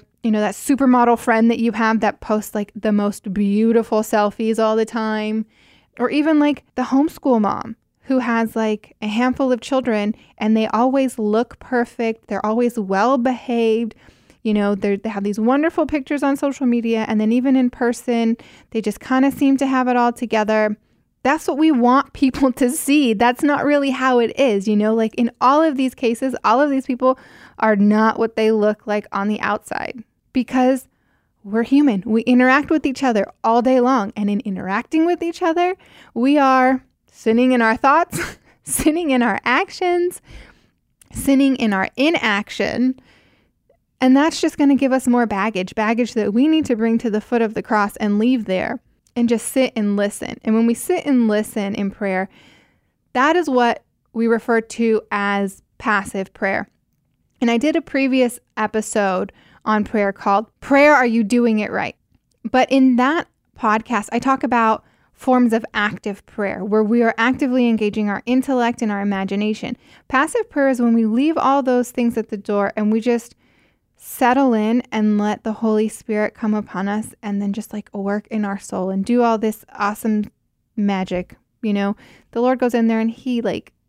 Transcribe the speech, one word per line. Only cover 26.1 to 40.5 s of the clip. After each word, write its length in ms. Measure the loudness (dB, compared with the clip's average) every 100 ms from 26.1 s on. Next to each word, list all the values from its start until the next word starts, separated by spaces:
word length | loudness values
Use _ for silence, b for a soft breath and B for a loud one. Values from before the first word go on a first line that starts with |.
| -2 -4 -2 0
all 160 | 2
of 80 | 2
these 160 | 0 -2
people 340 | 0 0 0 B B B B
are 160 | 0 4
not 420 | 4 4 2 0
what 200 | -2 0
they 140 | 0
look 360 | 2 0 -2 -4
like 180 | -6 -4
on 160 | -6 -4
the 140 | -4
outside, 600 | -4 -6 -6 -10 -8 -12 -18 _ _
because 560 | -6 -2 2 2 0 -4 _ _ _ _ _
we're 200 | -6 -4
human. 380 | 2 4 4 2 0
We 160 | 0
interact 480 | 4 4 4 2 2
with 160 | 0 0
each 180 | -2
other 240 | 0 0 -2 _
all 180 | 0 2
day 200 | 4 2
long. 320 | 2 0 -2 -4
And 140 | -2
in 100 | -2
interacting 640 | -4 -8 -4 -6 -2 0 2
with 160 | 0
each 200 | -4 -2
other, 340 | -2 0 -2 -4 B B B
we 240 | -2 2 4
are 460 | 4 4 2 0 -6 _ _
sinning 400 | _ 0 2 4
in 100 | 4
our 140 | 2 2
thoughts, 600 | 2 2 0 -4 -8 -12 _
<laughs> 140 | _
sinning 460 | -10 -2 0 0 0
in 120 | 0
our 180 | 0 -2
actions, 800 | 0 -2 -2 -4 -2 0 -2 -4 b b b